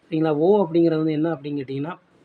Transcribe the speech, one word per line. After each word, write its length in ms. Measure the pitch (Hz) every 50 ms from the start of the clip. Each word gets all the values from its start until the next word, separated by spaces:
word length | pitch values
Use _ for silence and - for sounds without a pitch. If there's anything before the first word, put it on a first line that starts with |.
| _ -
சரிங்களா? 240 | 170 156 156 160 151
ஓ 120 | 147 156 180 208 214
அப்படிங்கிறது 460 | 190 160 160 170 170 165 160 156 156
வந்து 140 | 160 156 147
என்ன 120 | 156 170
அப்படின்னு 300 | 165 147 139 147 147 143
கேட்டிங்கன்னா, 360 | 135 131 135 139 143 160 180 - _ _ _ _ _